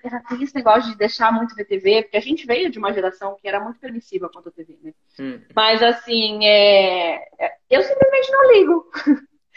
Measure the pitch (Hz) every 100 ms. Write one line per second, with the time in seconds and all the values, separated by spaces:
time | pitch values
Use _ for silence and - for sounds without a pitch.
0 | 254 240 - 247 277 277 226 226 233 208
1 | 214 - 226 226 233 208 208 190 190 220
2 | 214 214 247 320 247 247 359 226 202 208
3 | 185 - 196 202 202 202 226 233 254 226
4 | - 190 170 175 170 - 165 - 156 -
5 | _ - 135 123 _ 220 220 226 233 233
6 | 240 233 214 208 208 208 202 196 190 180
7 | 170 143 - - - - _ 523 - 539
8 | 539 539 523 539 523 427 311 339 - -
9 | 285 - - _ _